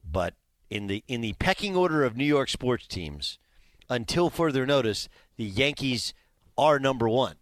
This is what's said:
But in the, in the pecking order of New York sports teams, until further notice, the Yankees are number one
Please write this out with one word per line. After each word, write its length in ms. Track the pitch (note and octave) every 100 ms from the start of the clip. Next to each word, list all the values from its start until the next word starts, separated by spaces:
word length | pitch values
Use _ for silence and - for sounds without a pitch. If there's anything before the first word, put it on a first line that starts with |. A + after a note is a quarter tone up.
| -
But 240 | E2 F2 - _ _ _
in 160 | G#2 G2+
the, 180 | G2+ -
in 120 | B2
the 140 | A2+
pecking 420 | G#2 - F#3+ G#3 F3+
order 280 | F3+ D#3
of 120 | C3 A2+
New 80 |
York 240 | C#3+ D3 C3
sports 380 | - B2+ A#2+ -
teams, 520 | G2 D#2+ D2 - - _ _ _ _ _
until 420 | B2 A2+ D#3+ F3
further 360 | - E3 C3+ C3
notice, 420 | C#3+ A2+ G2+ - - _ -
the 80 |
Yankees 680 | A2 G2 C#3 C#3+ C#3 A#2+ - - _ _ _ -
are 220 | D3 D3
number 300 | C3+ C3 A2+
one 280 | A#2+ A#2 D#2+